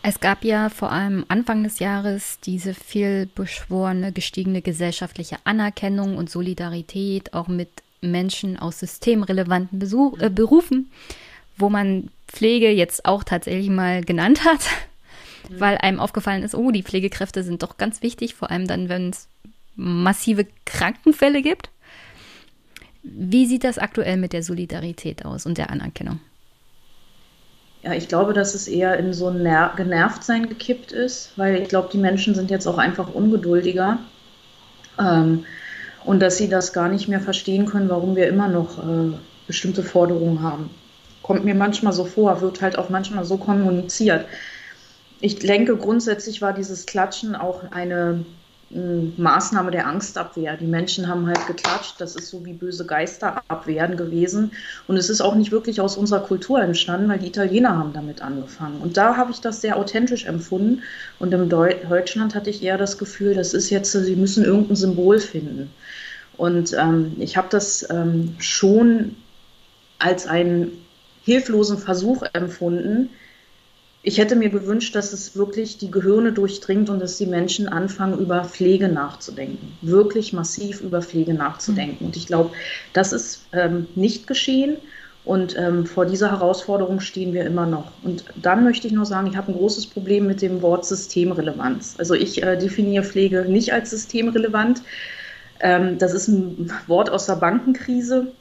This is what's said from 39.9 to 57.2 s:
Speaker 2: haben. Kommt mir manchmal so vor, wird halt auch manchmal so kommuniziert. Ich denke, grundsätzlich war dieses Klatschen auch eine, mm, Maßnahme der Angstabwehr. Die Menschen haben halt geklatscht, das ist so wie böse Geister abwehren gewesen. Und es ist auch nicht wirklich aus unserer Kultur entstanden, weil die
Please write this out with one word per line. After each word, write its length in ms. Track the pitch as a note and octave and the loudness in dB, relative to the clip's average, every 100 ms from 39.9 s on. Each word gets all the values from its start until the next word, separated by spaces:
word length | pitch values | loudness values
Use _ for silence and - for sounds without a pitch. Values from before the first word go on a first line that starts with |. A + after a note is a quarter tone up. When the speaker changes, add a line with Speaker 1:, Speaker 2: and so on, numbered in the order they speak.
| F3+ F3 E3+ E3+ E3 | 4 4 2 0 0
Speaker 2:
haben. 280 | D#3+ D3 D3+ - - - - - | -2 -4 -10 -14 -20 -20 -20 -16
Kommt 240 | - G3 | -2 0
mir 100 | G3+ | 2
manchmal 380 | G3 G3+ G#3 G#3+ | 2 2 2 0
so 120 | F3+ | 0
vor, 360 | F3+ - G#3 E3+ | -2 2 4 4
wird 200 | F#3 F#3 | -2 0
halt 160 | F#3+ F#3 | -2 -2
auch 120 | F3+ | -2
manchmal 360 | F#3 G3 G#3 | -4 -4 -6
so 120 | F3 G3 | -2 -2
kommuniziert. 880 | G#3 G3+ F#3+ F3+ F3+ - G#3+ D#3+ - - - - - - - _ _ - | 2 2 4 2 -2 2 2 2 -2 -14 -16 -18 -20 -20 -20 _ _ -4
Ich 200 | G#3 - | -2 0
denke, 380 | G3 G3+ A#3+ A3 | 2 4 4 2
grundsätzlich 640 | G3+ A#3 A3+ G#3 A3+ G#3+ | 2 0 0 -4 -6 -4
war 120 | G3+ | -4
dieses 320 | F#3+ F#3+ F3 | -4 -8 -10
Klatschen 500 | - G3+ G3 - A3 | -6 -2 -2 -4 -8
auch 360 | G3+ F3+ F3+ F3+ | -4 -4 -6 -10
eine, 520 | F3+ F3+ F3 F3 E3+ E3 - _ _ _ | -8 -4 -2 0 -2 -6 -16 _ _ _
mm, 440 | F3 F3+ E3+ E3 E3+ | -8 -4 -2 -2 0
Maßnahme 540 | E3 E3 - G#3 F3+ | 2 2 2 -2 0
der 160 | F3 C3+ | -2 -2
Angstabwehr. 720 | E3+ - F3+ E3+ E3+ D#3 D#3 | -4 -6 -8 -8 -6 -6 -4
Die 100 | E3 | -2
Menschen 400 | E3 F#3 - F3 | -2 -2 -4 -4
haben 180 | F3 | -2
halt 220 | E3+ F3 - | 0 -2 -2
geklatscht, 480 | E3+ - F#3+ - - | -4 -2 -2 -6 -12
das 160 | F3 | -12
ist 140 | - - | -12 -14
so 160 | F#3 | -14
wie 80 | E3+ | -14
böse 320 | E3+ F3+ F3 | -10 -10 -8
Geister 560 | E3 D3+ E3+ - G3 D#3 - | -4 -2 -4 -4 -6 -6 -8
abwehren 500 | D#3 D#3+ D#3 E3+ F3+ | -8 -4 -2 -2 -2
gewesen. 540 | E3+ E3 F3 G3+ G#3+ - - - - | -2 0 0 0 -2 -4 -16 -14 -2
Und 100 | F#3+ | 0
es 120 | F#3 | 2
ist 120 | G#3+ | 2
auch 120 | G3 | 4
nicht 180 | G#3+ G#3 | 4 4
wirklich 300 | A3 A#3 G#3+ | 0 0 -2
aus 160 | G3 G3 | -2 0
unserer 220 | G#3 G3 | 2 2
Kultur 420 | - F#3 - C4 | 0 -4 2 2
entstanden, 480 | F3+ E3 - F3+ G#3 | 2 0 0 2 2
weil 100 | |
die 80 | G3 | 0